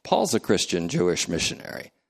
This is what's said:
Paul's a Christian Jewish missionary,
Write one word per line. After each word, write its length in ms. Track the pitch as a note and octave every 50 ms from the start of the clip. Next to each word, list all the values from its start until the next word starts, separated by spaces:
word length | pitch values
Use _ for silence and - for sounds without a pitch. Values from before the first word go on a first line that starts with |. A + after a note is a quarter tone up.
| -
Paul's 300 | - F#3+ - A3 F#3 -
a 60 | G#3+
Christian 480 | - - - F2+ - - - F2+ E2 E2+
Jewish 400 | - E3 F2+ F2+ E2 D#2 - -
missionary, 640 | E2+ D#2+ - - - - - - - - - - - _ _ _